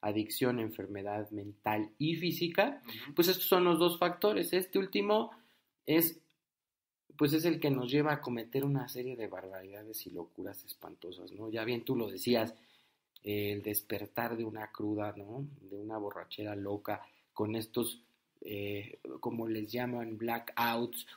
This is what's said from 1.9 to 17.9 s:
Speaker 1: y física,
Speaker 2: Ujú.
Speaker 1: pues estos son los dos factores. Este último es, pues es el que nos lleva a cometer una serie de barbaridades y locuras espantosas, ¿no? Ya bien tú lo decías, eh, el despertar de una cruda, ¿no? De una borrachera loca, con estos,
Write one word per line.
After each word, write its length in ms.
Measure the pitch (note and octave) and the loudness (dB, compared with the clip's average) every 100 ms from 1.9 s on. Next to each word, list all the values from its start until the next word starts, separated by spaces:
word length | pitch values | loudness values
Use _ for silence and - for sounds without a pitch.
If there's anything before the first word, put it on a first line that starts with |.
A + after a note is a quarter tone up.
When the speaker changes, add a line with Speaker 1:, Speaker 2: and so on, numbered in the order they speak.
| - | -2
Speaker 1:
y 200 | D3+ D#3 | -2 0
física, 640 | F3 E3 F3 F3+ A3+ C#4+ | -2 0 0 4 2 2
Speaker 2:
Ujú. 300 | - - C#3+ | -10 -12 -2
Speaker 1:
pues 140 | C#3+ F3 | 4 4
estos 180 | F3+ - | 4 6
son 180 | F3+ | 6
los 140 | F3+ E3 | 8 8
dos 200 | F3 E3+ | 6 4
factores. 540 | F3 F3 G#3 G#3 E3+ | 2 4 2 4 2
Este 260 | F3+ F#3 G3 | 0 2 0
último 520 | F#3+ G#3 G3+ G#3+ A#3 - _ _ _ _ - | 2 2 4 4 2 -6 _ _ _ _ 4
es, 340 | D#3+ E3 - _ _ _ _ _ _ _ _ _ - | 4 4 0 _ _ _ _ _ _ _ _ _ 2
pues 160 | D3 | 4
es 140 | D#3 E3+ | 6 4
el 120 | D3+ | 2
que 120 | D3+ | 2
nos 200 | C3 B2 | 2 2
lleva 220 | C#3+ D3+ | 4 4
a 80 | C#3+ | 2
cometer 420 | C3 A#2+ - C3+ C#3 | -2 -4 -2 0 2
una 220 | C#3 A#2+ | 0 -2
serie 280 | B2 B2+ A#2+ | -6 -6 -6
de 120 | G#2 | -6
barbaridades 800 | F#2 F#2+ F#2+ F#2+ G#2 G#2+ A2 - | -8 -10 -10 -12 -14 -12 -12 -10
y 40 | |
locuras 520 | F2 E2+ - F#2 G2+ | -10 -10 -10 -10 -10
espantosas, 680 | - - E2 D#2+ F2 F2+ F2+ | -14 -14 -16 -14 -14 -14 -14
¿no? 180 | F#2+ A2 | -12 -6
Ya 140 | A2+ | -4
bien 180 | A2 A#2+ | -2 -2
tú 140 | A#2 B2 | 0 -2
lo 140 | G#2+ | -2
decías, 440 | F#2+ A#2+ A#2 A#2 - _ _ _ _ _ - | -2 4 4 4 -4 _ _ _ _ _ -10
eh, 280 | G#2 G#2 G#2 | -2 0 0
el 100 | G2+ | -2
despertar 720 | G#2 G#2 - G2+ G#2 - A#2 A2+ | -2 -4 -2 -6 -4 -4 -2 -2
de 80 | |
una 260 | A2+ G#2+ G#2+ | -4 -6 -8
cruda, 440 | - G#2 G#2+ G#2 G2+ | -4 -2 -2 -2 -6
¿no? 300 | G2+ B2 C#3+ C#3+ | -10 -10 -10 -12
De 140 | F#2+ G2+ | -12 -10
una 180 | G#2+ A2 | -6 -6
borrachera 580 | G2+ F#2 F2 - G#2 G2+ | -6 -8 -10 -8 -6 -4
loca, 440 | G2+ G2+ - G2+ - _ _ | -4 -4 -4 -6 -6 _ _
con 240 | - G#2+ A2+ | -4 -2 -2
estos, 460 | A2 A#2+ A2+ | -2 0 -2